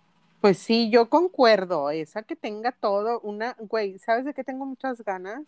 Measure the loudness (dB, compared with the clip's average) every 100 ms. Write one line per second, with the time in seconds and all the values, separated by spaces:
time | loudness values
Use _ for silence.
0 | _ _ _ _ 2 4 2 0 4 4
1 | 4 4 2 4 6 4 2 -2 -2 -4
2 | -6 -10 -12 -10 -10 -6 -6 -4 -2 0
3 | 0 -4 -6 -8 -8 -8 -6 -4 -4 -6
4 | -2 -2 -2 -8 -10 -10 -10 -8 -8 -6
5 | -8 -8 -10 -12